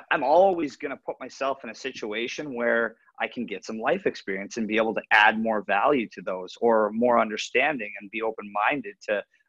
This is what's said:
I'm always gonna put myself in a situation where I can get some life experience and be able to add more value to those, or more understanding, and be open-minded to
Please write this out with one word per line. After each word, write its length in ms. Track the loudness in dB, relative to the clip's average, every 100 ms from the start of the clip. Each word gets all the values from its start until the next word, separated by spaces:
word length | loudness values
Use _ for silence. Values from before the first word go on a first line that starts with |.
| 4
I'm 100 | 0
always 540 | 4 6 6 2 -4 -6
gonna 220 | -10 -10
put 140 | -10 -10
myself 460 | -10 -4 -4 -4
in 60 | -8
a 40 |
situation 800 | -10 -10 -8 -6 -4 -4 -6 -8
where 400 | -2 2 2 0 -4 _ -8
I 60 | -6
can 180 | -6 -8
get 180 | -8
some 140 | -10 -6
life 280 | -2 0 -2
experience 500 | -4 -6 -6 -6 -4
and 100 | -2
be 100 | 0
able 180 | 0
to 80 | 0 2
add 300 | 6 6 4
more 220 | 0 -2
value 460 | 0 0 2 2 0
to 100 | -8
those, 340 | -8 -8 -8 0
or 300 | 4 4 4
more 260 | 2 4 4
understanding, 760 | 2 -2 -2 0 0 0 -8 -12
and 100 | -12
be 120 | -6
open-minded 720 | -4 -6 -6 -2 0 0 -6 -12 -4
to 140 | -4 -4 _